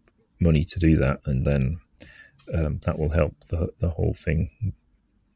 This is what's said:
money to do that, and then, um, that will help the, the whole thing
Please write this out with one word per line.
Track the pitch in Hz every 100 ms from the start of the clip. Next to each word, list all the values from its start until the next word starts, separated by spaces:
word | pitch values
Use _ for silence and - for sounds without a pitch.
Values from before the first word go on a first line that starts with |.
| _ _ _ -
money | 87 76 76
to | -
do | 80 76
that, | 67 - -
and | 65 65
then, | 71 65 85 _ - - - - _ -
um, | 82 76 87 -
that | 80
will | 76
help | 80 73 - -
the, | 85 - -
the | 87
whole | 87 82
thing | - - 80 - - 101 - _ _ _ _ _